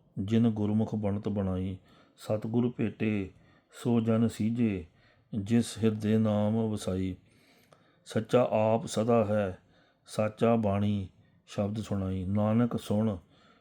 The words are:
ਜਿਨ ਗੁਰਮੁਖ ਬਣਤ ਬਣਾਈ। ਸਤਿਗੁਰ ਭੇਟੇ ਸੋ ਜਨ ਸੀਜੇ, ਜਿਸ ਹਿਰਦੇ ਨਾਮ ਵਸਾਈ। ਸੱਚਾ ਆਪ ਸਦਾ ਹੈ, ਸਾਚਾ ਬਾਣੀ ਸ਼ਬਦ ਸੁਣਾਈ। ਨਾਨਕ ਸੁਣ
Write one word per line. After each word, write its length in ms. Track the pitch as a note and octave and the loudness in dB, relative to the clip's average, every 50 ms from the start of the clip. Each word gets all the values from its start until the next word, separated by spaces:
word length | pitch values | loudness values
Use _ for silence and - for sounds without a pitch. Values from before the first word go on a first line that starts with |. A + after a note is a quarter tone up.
| _ _ _ - | _ _ _ -8
ਜਿਨ 320 | G2 G2+ A2+ A2+ A#2+ A#2 | -2 0 2 4 4 2
ਗੁਰਮੁਖ 440 | G#2+ G#2+ G#2 G#2 G#2+ A2 A2 - A#2 | 2 0 0 0 2 0 0 0 -2
ਬਣਤ 340 | G#2+ G#2 G2+ G2 G2+ - G#2+ | -2 -2 -2 -2 -2 -4 -4
ਬਣਾਈ। 480 | G2+ G#2 G2 F#2+ F#2 F#2 F#2 G2 F#2+ F#2 - _ _ - _ _ _ | -2 -2 -2 -2 -2 -4 -4 -6 -8 -10 -14 _ _ -20 _ _ _
ਸਤਿਗੁਰ 560 | _ - - A2 G#2+ A2+ A2 A2+ B2 B2 B2 A#2+ | _ -6 -4 -4 -4 -4 -2 0 0 0 0 -2
ਭੇਟੇ 540 | - A#2 G2+ - - A2 A2 G#2+ G2+ F#2+ F2+ - _ _ _ _ _ _ _ - - | -2 -4 -4 -4 -4 -2 -2 -2 -2 -4 -8 -12 _ _ _ _ _ _ _ -20 -6
ਸੋ 180 | - B2+ A#2+ A#2 | -2 2 2 2
ਜਨ 280 | A2 A2+ A2+ A2 A#2 A2 | 2 2 2 2 2 0
ਸੀਜੇ, 560 | - - G#2 A2+ A#2 B2 A#2+ A2 G2 F2+ D#2+ - _ _ _ _ _ _ _ _ - | 0 0 -2 -2 0 0 0 0 0 -4 -6 -12 _ _ _ _ _ _ _ _ -8
ਜਿਸ 440 | A2 G2+ G#2 A#2 A#2 A2+ - - G2+ | -6 -2 2 2 2 2 0 -2 0
ਹਿਰਦੇ 400 | A2 A2+ G#2+ G#2+ G#2+ G#2+ A2 A2 | 0 0 0 2 0 2 2 4
ਨਾਮ 380 | A2 G#2+ G#2 G#2 G#2 G#2 A2 A2+ A2 A2 | 4 2 2 2 2 0 0 0 0 -2
ਵਸਾਈ। 460 | G#2+ G#2 - G2+ F#2 F#2+ F#2+ F#2 F2+ - _ _ _ _ _ _ _ _ _ _ - _ _ _ _ _ _ | -4 -4 -4 -4 -2 -2 -2 -4 -6 -8 _ _ _ _ _ _ _ _ _ _ -20 _ _ _ _ _ _
ਸੱਚਾ 420 | - - A2+ A2 - - B2 B2+ - | -6 -6 -6 -2 2 2 2 4 2
ਆਪ 360 | G#2+ G#2+ A2 A2 A2 A2+ F2 | 2 2 4 4 2 2 0
ਸਦਾ 380 | F2+ - G#2+ A2+ A#2+ A#2 A#2 G#2+ | -2 -2 -2 2 4 4 4 4
ਹੈ, 340 | G2+ G#2+ G#2+ G2+ F#2 F2+ - _ _ _ _ _ _ _ _ _ | 2 2 0 0 -2 -4 -10 _ _ _ _ _ _ _ _ _
ਸਾਚਾ 500 | - - - G#2+ G#2+ - - - A#2 A#2 | -8 -4 -2 -2 -2 -2 0 2 4 4
ਬਾਣੀ 520 | A2+ G#2+ G2+ G2 G2+ G#2 G#2 G#2 G2+ F#2 - - _ _ _ _ _ _ | 4 2 0 0 2 0 0 0 -2 -4 -8 -12 _ _ _ _ _ _
ਸ਼ਬਦ 340 | - - - G2+ G2+ G#2+ A2+ | -8 -4 -4 -4 -2 -4 -6
ਸੁਣਾਈ। 440 | G2+ - G#2 G2 F#2+ F#2+ F#2+ F#2 F#2 | -6 -6 -4 -4 -2 -4 -4 -4 -4
ਨਾਨਕ 560 | F#2+ G2+ G#2 G#2 G#2+ A2 A#2 A#2+ A#2 - A2 | -2 0 0 2 2 2 2 2 0 -2 -6
ਸੁਣ 360 | - - G#2 G#2 A2+ A2 G2 F2+ - _ _ _ _ _ _ _ | -4 -2 0 0 0 0 -2 -6 -10 _ _ _ _ _ _ _